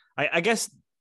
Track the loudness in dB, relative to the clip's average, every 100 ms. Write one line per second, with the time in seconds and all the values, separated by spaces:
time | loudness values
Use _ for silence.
0 | _ -4 -2 0 0 0 -2 -12 _ _